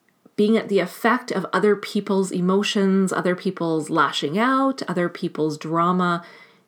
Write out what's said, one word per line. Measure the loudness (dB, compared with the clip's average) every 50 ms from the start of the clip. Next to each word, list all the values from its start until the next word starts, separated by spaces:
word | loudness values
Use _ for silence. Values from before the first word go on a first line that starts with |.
| _ _ _ _ _ -8 -2
being | 0 2 4 4
at | 2 2 2
the | 0 0
effect | 0 0 -4 0 0 2 2 0 -2 -4
of | -4 -4 -4 -2
other | 0 2 4 4 2
people's | 2 -2 -4 -4 -4 -2 0 0 0 0 0
emotions, | -2 -2 0 2 2 2 2 0 0 2 2 4 4 4 2 2
other | 0 0 0 0 -2
people's | 0 -2 -4 -4 -2 -2 0 0 -2 -2 -2
lashing | 2 2 2 2 0 -4 -4 -2 -2 0
out, | 0 2 2 2 0 0 -2 -4 -6 -4
other | -2 -2 -2 -2
people's | -4 -6 -8 -6 -4 -2 -2 -2 -2
drama. | -4 -6 -2 0 0 2 2 2 2 2 0 -2 -4 -6 -12 -20 -20 -20 -20 _ _ _